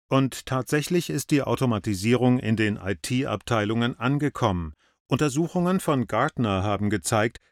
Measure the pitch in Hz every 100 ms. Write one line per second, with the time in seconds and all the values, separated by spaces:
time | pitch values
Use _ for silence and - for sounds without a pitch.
0 | _ 135 135 - - 131 123 151 147 175
1 | - 151 - 147 127 117 131 107 110 98
2 | 107 120 123 127 107 110 107 101 92 101
3 | - 127 127 107 - 113 104 113 117 -
4 | 117 143 143 - 117 90 80 - _ _
5 | _ 123 151 127 165 180 175 190 - 139
6 | 117 107 143 - 113 95 101 101 104 101
7 | - 110 113 - -